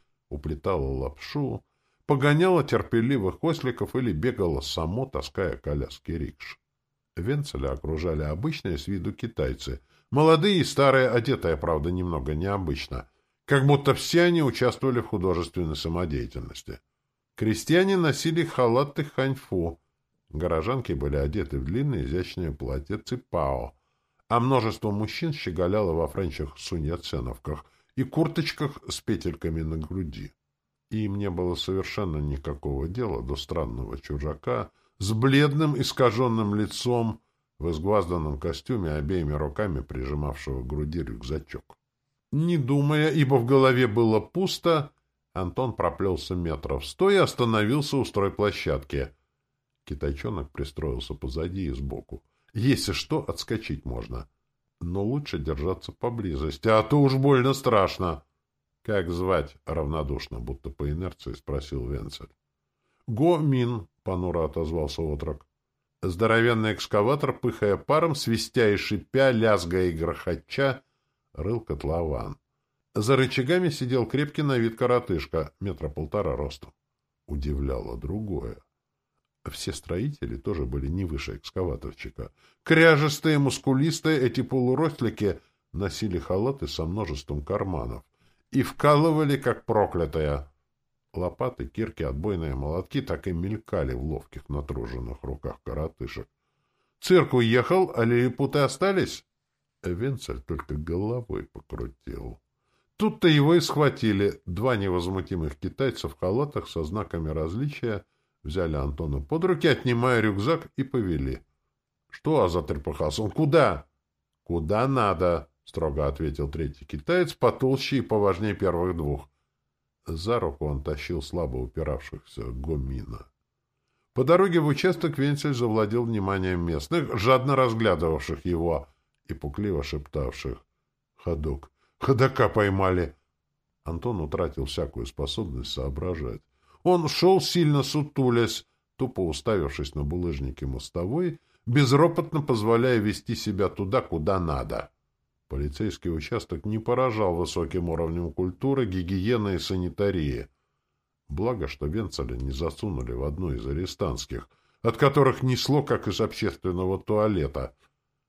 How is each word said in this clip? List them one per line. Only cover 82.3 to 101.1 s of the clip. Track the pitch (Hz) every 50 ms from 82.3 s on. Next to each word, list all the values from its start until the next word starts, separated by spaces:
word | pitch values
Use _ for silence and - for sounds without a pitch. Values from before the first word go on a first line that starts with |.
| - _ _ _ _ _ _
Кряжестые, | - 160 160 165 165 160 143 151 151 147 - - 160 151 143
мускулистые, | 143 131 123 - - 139 131 131 143 165 147 - - 156 156 139
эти | 127 127 - 135
полурослики | 127 - 131 131 123 123 127 131 160 156 147 - 120 107 - - 104 101 87 - - _ _ _ _ _ -
носили | 80 98 95 - - - 107 87 85
халаты | - - 90 98 110 131 139 139 78 69
со | - - 80
множеством | 80 90 107 104 78 73 71 - - 71 73 71
карманов — | - 92 104 95 98 90 71 58 58 57 55 - _ _ _ _ _ _ _ _ _
и | - 143
вкалывали, | 127 - - - - 147 151 147 156 165 156 156 156 143 143 135
как | 143 127 110 - -
проклятые. | - 110 107 101 87 - 87 82 73 73 82 76 73 73 69 69 - _ _ _ _ _ _ _ _ _ _ _ _ -
Лопаты, | 80 90 87 - - 127 127 123 - 62 58
кирки, | - 104 110 - - - 82
отбойные | 65 65 71 87 107 98 85 82 76 67
молотки | 65 69 73 80 90 92 - - 143
так | 123 - 87 78 - 98
и |
мелькали | 90 82 87 98 110 110 - - - 90 73 65 64
в | 60 67
ловких, | 78 73 - - - - - - -
натруженных | 71 73 71 69 69 65 57 57 62 62 58 57 62 - -
руках | 65 65 71 - 67 - - _
коротышек. | - - 73 78 80 - _ 62 58 - 55 - - _ _ _ _ _ _ _ _ _ _ _ _ _ _
«Цирк | - - 180 175 151 - -
уехал, | 127 117 110 117 123 120 - 175 190 185 165 -
а | 117 113
лилипуты | 117 120 120 123 127 123 - 143 139 139 147
остались?» | 139 131 - - 185 196 196 185 123 - - - - _ _ _ _ _ _ _ _ _ _ _ -
Венцель | 92 87 90 117 139 135 - - - 67 62
только | - - 85 73 - - 73
головой | 73 76 80 82 90 101 107